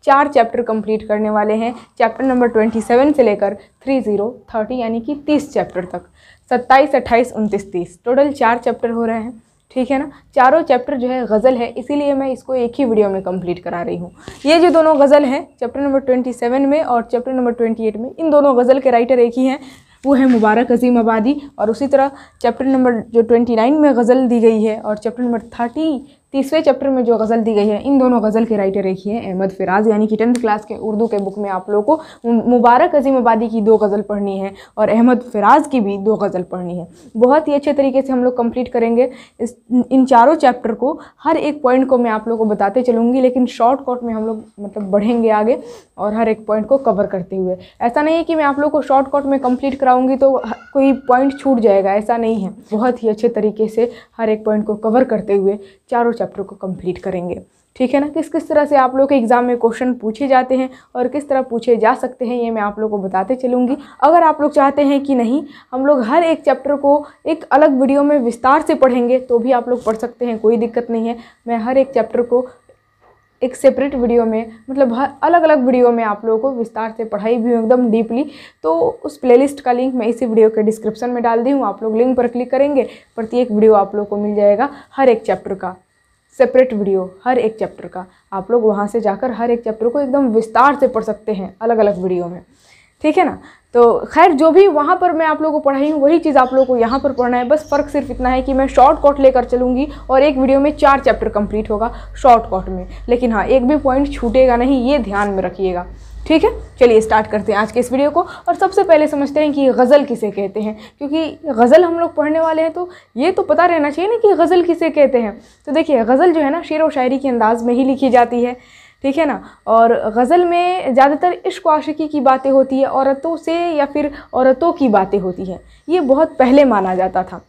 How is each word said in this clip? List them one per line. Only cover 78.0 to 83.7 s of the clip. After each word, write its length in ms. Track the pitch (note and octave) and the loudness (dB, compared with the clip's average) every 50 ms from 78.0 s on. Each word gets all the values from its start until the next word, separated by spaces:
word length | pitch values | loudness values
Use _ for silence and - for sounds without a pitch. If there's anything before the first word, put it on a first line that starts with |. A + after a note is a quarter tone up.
| A3+ A3+ A3+ B3 D4+ D4 - - - - _ _ - | -2 -2 -4 -6 -6 -6 -10 -20 -20 -20 _ _ -2
तो 160 | D#4 E4 E4 - - - - - | -2 0 0 0 -2 -4 -6 -12
उस 120 | D#4 - | -14 -12
प्लेलिस्ट 440 | - - B3+ B3 B3 C4+ C#4 C#4 - | -6 -2 0 0 2 0 -2 -2 -6
का 100 | - B3+ | -4 -4
लिंक 220 | B3 B3 B3+ C4 B3+ | -2 -2 -2 -4 -4
मैं 120 | B3+ G#3+ | -4 -4
इसी 180 | A#3 A#3 A#3+ C4 | -4 -4 -4 -4
वीडियो 240 | A#3 A3 A3+ A3 A3 | -2 2 2 2 2
के 140 | A3 A3 G#3+ | 2 0 -2
डिस्क्रिप्शन 460 | G#3+ G#3+ G#3+ - G#3+ G#3+ - A#3+ B3 | -2 -2 -4 -6 -8 -8 -6 -8 -6
में 140 | B3 A#3+ A#3 | -6 -4 -2
डाल 200 | A#3 A3+ A3+ A#3 | -2 -2 0 0
दी 80 | C4 | 0
हूँ, 140 | C#4+ C#4 B3 | -2 -2 -2
आप 180 | G#3 F#3+ - A3+ | -4 -6 -6 -6
लोग 120 | A3 A3 | -4 -4
लिंक 200 | A3 A#3+ B3+ C4 | -2 -2 -2 -2
पर 100 | C4 B3+ | -2 -2
क्लिक 240 | A#3+ A#3+ A#3+ B3 B3 | -4 -4 -6 -6 -4
करेंगे, 360 | - C4 C#4 D4 D4 C4+ G#3+ - - - _ _ _ | -4 -4 -4 -2 -2 -2 -4 -4 -10 -20 _ _ _
प्रत्येक 360 | - A3 A3 - A#3+ B3 - | -12 -10 -4 -2 -2 -2 -2
वीडियो 220 | G#3 G#3 A3 A3 | 0 2 4 4